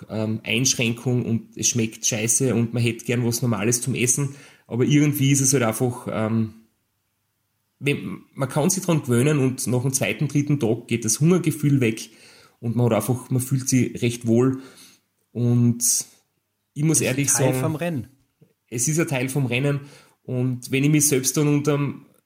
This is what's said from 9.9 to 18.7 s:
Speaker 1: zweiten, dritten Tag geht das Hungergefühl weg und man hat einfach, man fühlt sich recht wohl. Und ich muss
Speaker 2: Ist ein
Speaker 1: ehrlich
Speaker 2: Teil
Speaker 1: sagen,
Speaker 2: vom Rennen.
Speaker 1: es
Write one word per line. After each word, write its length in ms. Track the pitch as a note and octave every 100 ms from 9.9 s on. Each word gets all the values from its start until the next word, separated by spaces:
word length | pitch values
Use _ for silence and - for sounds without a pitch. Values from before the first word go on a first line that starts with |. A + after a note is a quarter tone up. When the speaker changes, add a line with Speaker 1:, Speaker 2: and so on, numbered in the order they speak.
Speaker 1:
zweiten, 360 | C3+ G2+ G#2+ D3
dritten 320 | D3 C#3+ D3
Tag 280 | G#2+ A#2+ -
geht 160 | A#2
das 160 | A2 -
Hungergefühl 600 | D#3 F3+ D#3 - D3 C#3
weg 300 | A#2 A2+ - - - - - _
und 140 | A#2+ A2
man 100 | A#2+
hat 80 |
einfach, 360 | G#2 G#2+ A#2+ -
man 120 | B2+
fühlt 260 | B2 C3+ -
sich 320 | C3 A#2 -
recht 240 | A#2+ A#2 A2+
wohl. 360 | A2+ C3 C3 - - - _ _ _ _
Und 760 | A#2+ A#2+ A#2+ A#2+ A#2+ - - - _ _ _ _ _ _
ich 120 | C#3
muss 160 | D#3+ D3+
Speaker 2:
Ist 20 |
ein 60 | F#2+
Speaker 1:
ehrlich 200 | C3 C#3
Speaker 2:
Teil 200 | - C3
Speaker 1:
sagen, 80 | B2+
Speaker 2:
vom 140 | - -
Rennen. 320 | F3 D3 G2+ _ _ _ _ _
Speaker 1:
es 200 | _